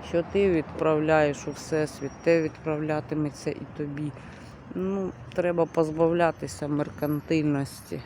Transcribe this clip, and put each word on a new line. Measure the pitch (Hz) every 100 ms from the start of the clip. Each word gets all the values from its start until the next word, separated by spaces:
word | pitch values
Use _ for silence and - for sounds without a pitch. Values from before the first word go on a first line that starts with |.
| -
Що | 170
ти | 170 196 196
відправляєш | 165 147 - 156 156 156 156 147 139 -
у |
Всесвіт, | 139 - 156 151 - 139 -
те | - 165
відправлятиметься | 156 - 156 151 156 151 - 151 147 139 -
і | - - -
тобі. | 147 143 151 - - - - - -
Ну, | 175 185 196 190 - -
треба | - 175 175 160
позбавлятися | - 160 156 165 170 170 156 143 - 147
меркантильності | 147 147 - 147 147 - 160 151 143 135 - - 78